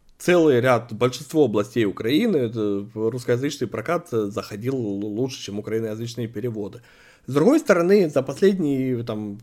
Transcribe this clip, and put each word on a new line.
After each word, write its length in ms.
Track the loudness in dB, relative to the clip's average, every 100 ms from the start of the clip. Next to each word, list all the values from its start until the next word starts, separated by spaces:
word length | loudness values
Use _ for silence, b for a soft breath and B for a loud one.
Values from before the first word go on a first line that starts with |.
| _ -6
целый 440 | 2 4 6 6
ряд, 320 | 4 2 0
большинство 500 | -2 -2 -2 -2 2
областей 420 | 4 2 0 0 0
Украины, 520 | 0 0 0 2 0
это 500 | 0 -2 -2 -2 -6 -4
русскоязычный 720 | -4 -2 -2 -2 -2 -4 -6
прокат, 400 | -6 -4 -4 -4
э, 140 | -4 -4
заходил 420 | -4 -10 -8 -4
л-, 320 | -4 -4 -4 -6
лучше, 380 | -4 -4 -6
чем 160 | -10 -10
украиноязычные 680 | -4 -4 -4 -6 -8 -8 -8
переводы. 520 | -6 -6 -6 -8 -12 _ b b b -4
С 60 |
другой 260 | 2 4 4
стороны, 500 | 4 2 4 4 4
за 140 | 0
последние, 800 | -2 2 2 4 0 0 0 -2
там, 360 | -4 -6 -6 -10